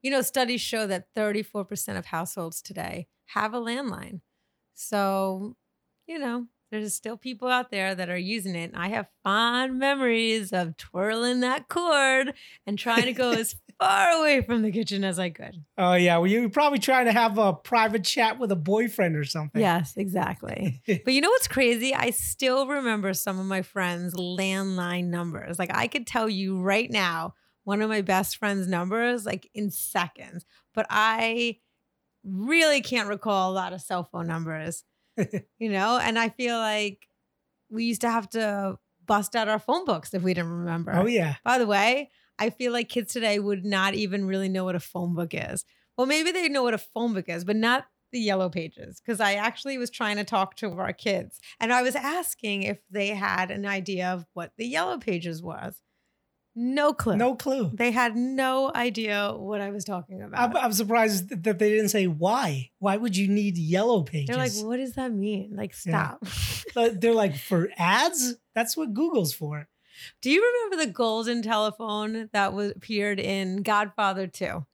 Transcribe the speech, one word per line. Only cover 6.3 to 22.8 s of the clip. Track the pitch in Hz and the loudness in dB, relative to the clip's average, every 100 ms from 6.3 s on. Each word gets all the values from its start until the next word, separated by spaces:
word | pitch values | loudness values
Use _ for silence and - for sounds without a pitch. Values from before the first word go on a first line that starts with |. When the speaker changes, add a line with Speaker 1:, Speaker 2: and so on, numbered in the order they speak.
| 240 240 _ _ | -6 -8 _ _
Speaker 1:
there's | 214 214 | -8 -6
still | - 220 233 | -6 -8 -10
people | 254 233 254 | -10 -6 0
out | 247 247 | 0 0
there | 202 190 185 | -2 -2 -2
that | 180 | -4
are | 180 | -4
using | 180 226 190 170 | -2 -4 -4 -4
it. | 170 - | -6 -6
I | 180 | -4
have | 226 196 _ | -4 -6 _
fond | 190 202 233 240 262 254 | 0 2 2 2 0 0
memories | 269 277 254 226 226 226 196 | 2 2 2 2 2 0 0
of | 185 170 160 | -2 -2 -6
twirling | - 180 202 226 240 247 | -10 -2 0 0 0 2
that | 247 269 - | 2 0 -2
cord | 349 349 294 269 262 269 269 - - - | -2 2 4 6 4 2 -4 -18 -16 -8
and | 202 | -6
trying | 240 233 | 0 2
to | 247 | 2
go | 247 247 | 0 0
Speaker 2:
<laughs> | |
Speaker 1:
as | 226 226 - _ - | 0 -2 -8 _ 0
far | 381 392 370 | 2 6 6
away | 330 311 277 | 6 6 4
from | 240 233 | 4 0
the | 214 | 2
kitchen | 196 214 196 | 0 -2 -2
as | 196 175 | -2 -2
I | 180 | -4
could. | 160 - 175 147 - | -6 -16 -16 -14 2
Speaker 2:
Oh, | 180 | 6
yeah. | 180 175 170 | 6 6 6
Well, | 180 | 6
you | 220 | 4
were | 233 | 2
probably | 240 294 277 | 4 4 4
trying | 196 262 240 | 4 4 6
to | |
have | 220 226 208 | 6 4 4
a | 208 | 4
private | 165 - 233 220 220 | 2 0 2 4 2
chat | 175 - 220 233 | 0 2 2 2
with | 233 | -2
a | 190 | 0
boyfriend | 156 214 233 - 180 151 | 2 2 2 2 2 2
or | |
something. | 139 165 151 220 | -2 -6 -4 2
Speaker 1:
Yes, | 208 175 151 - | 2 2 0 -4
exactly. | 196 180 175 - - - 196 127 | -2 -2 -2 -4 -8 -4 -2 -4
Speaker 2:
<laughs> | - 185 - | -2 0 2
Speaker 1:
But | |
you | 262 | 2
know | 330 | 4
what's | 494 - | 2 2
crazy? | - 254 240 254 | 2 2 4 0
I | 269 240 | 0 0
still | - - - 262 254 269 | -2 -4 0 2 2 0
remember | 285 | 0